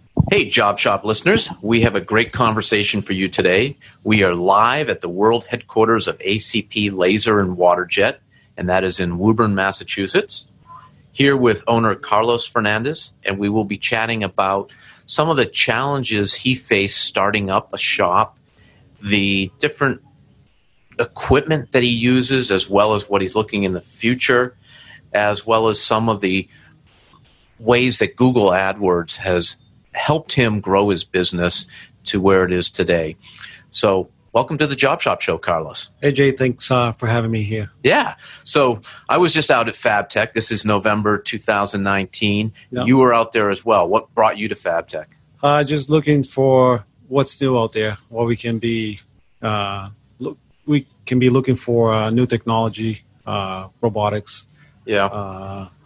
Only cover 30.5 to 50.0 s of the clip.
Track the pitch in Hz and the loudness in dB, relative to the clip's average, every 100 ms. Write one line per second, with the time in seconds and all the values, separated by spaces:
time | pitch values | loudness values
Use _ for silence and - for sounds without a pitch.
30.5 | 107 95 95 104 87 - 95 90 87 87 | 0 2 2 4 0 -2 -2 -2 0 0
31.5 | - - - - _ - 101 95 95 90 | -2 -6 -12 -20 _ -6 0 4 4 4
32.5 | 90 87 - 87 85 80 - - - - | 0 -2 -4 0 0 -2 -8 -18 -20 -20
33.5 | - _ - 107 95 87 _ _ 113 131 | -20 _ -2 2 0 -2 _ _ -2 -2
34.5 | 151 151 135 135 170 - 90 - 82 - | -2 -2 0 0 0 -2 -2 -2 -4 -2
35.5 | 82 76 - - - 143 135 139 135 131 | -2 -4 -10 -12 -4 -2 2 2 2 -2
36.5 | 120 - 131 120 113 113 117 113 113 104 | -2 -2 0 0 -2 -2 -2 -2 -2 -4
37.5 | 110 101 _ 127 247 247 - - - - | -6 -8 _ 0 2 0 -6 -18 -12 -2
38.5 | 151 131 107 - - - 147 175 160 147 | 0 2 -2 -8 -14 -2 2 2 2 2
39.5 | 131 113 - 120 104 101 107 110 113 - | 2 0 -2 0 0 0 -2 -2 -2 -2
40.5 | 107 107 104 107 104 104 101 - 110 - | -2 0 0 2 0 0 -2 -4 -6 -2
41.5 | 104 101 104 98 98 95 - 107 101 110 | 0 0 -2 -2 -2 -4 -4 -2 0 -2
42.5 | - - 123 120 131 127 117 117 113 104 | -8 -10 -4 2 6 6 4 2 0 0
43.5 | 95 113 104 87 107 - - 110 104 107 | 0 2 2 4 0 0 2 2 2 -6
44.5 | 101 - 85 - - - _ _ _ 143 | -6 -4 -4 -4 -10 -12 _ _ _ 0
45.5 | 147 139 151 135 156 147 147 135 - 135 | 0 0 -4 0 0 2 0 0 0 2
46.5 | 131 127 120 - _ - 135 131 - 135 | 4 4 2 -4 _ -6 -2 -2 -2 -2
47.5 | 123 110 110 107 104 _ 117 117 117 117 | 0 -2 -2 -4 -6 _ -4 -4 -2 -4
48.5 | 113 117 117 107 104 - _ _ _ 113 | -4 -2 -4 -6 -10 -18 _ _ _ -6
49.5 | 107 101 101 98 107 | -4 -4 -8 -12 -18